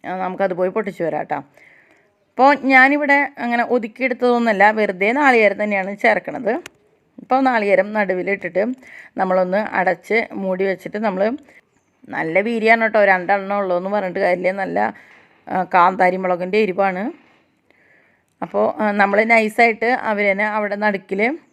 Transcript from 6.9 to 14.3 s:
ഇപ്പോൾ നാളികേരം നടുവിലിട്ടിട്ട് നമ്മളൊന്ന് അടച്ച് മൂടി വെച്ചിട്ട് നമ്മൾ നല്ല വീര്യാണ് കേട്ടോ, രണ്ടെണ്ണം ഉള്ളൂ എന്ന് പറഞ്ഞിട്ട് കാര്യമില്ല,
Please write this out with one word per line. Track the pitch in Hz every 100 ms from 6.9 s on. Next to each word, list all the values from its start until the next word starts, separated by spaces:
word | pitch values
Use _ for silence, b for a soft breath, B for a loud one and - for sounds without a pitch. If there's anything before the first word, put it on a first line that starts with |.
| _ _ -
ഇപ്പോൾ | - 262
നാളികേരം | 269 240 202 190 196
നടുവിലിട്ടിട്ട് | 214 196 185 180 196 180 165 220 262 B B B -
നമ്മളൊന്ന് | 190 185 185 190
അടച്ച് | 214 196 185 175 - 220 226
മൂടി | - 190 185
വെച്ചിട്ട് | 190 185 - 214
നമ്മൾ | 220 185 208 269 b b _ _ _ _ -
നല്ല | - 160 170
വീര്യാണ് | 208 233 220 226
കേട്ടോ, | 220 214 202
രണ്ടെണ്ണം | 185 175 196 196 202
ഉള്ളൂ | 196 175
എന്ന് | 190
പറഞ്ഞിട്ട് | 208 185 180
കാര്യമില്ല, | 190